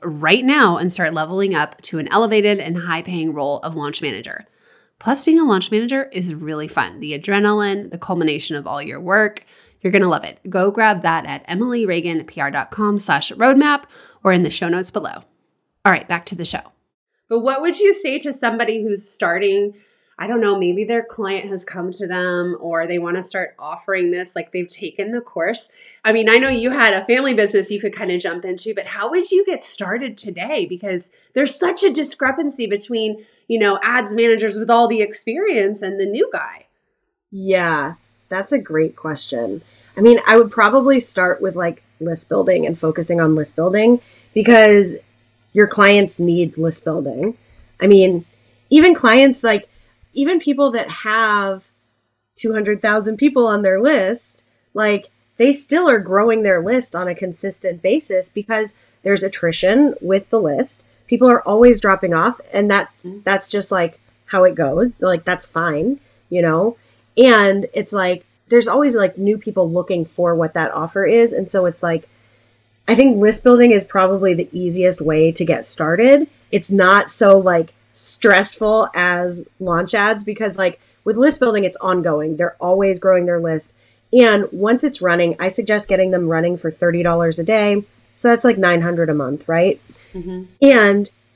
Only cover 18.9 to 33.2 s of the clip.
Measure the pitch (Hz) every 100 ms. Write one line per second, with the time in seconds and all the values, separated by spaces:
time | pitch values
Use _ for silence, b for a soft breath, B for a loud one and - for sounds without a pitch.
18.9 | 196 - - 180 175 202 196 202 202 b
19.9 | b b - 208 240 208 196 180 180 214
20.9 | 233 233 - 196 196 202 190 - 185 180
21.9 | 185 185 180 180 180 175 175 170 165 170
22.9 | 175 170 180 185 190 175 - 147 170 -
23.9 | 190 175 175 180 175 160 185 175 - 160
24.9 | 156 202 240 240 175 175 233 - b b
25.9 | b 220 226 220 233 269 240 247 277 220
26.9 | 190 202 247 269 226 202 202 190 202 208
27.9 | 202 190 180 175 175 190 185 220 196 -
28.9 | 202 226 359 - 381 392 311 - - 185
29.9 | 226 262 - 214 175 220 294 160 180 202
30.9 | 180 - b b 254 277 - 359 359 381
31.9 | 262 277 - - 262 285 269 220 202 220
32.9 | 226 214 214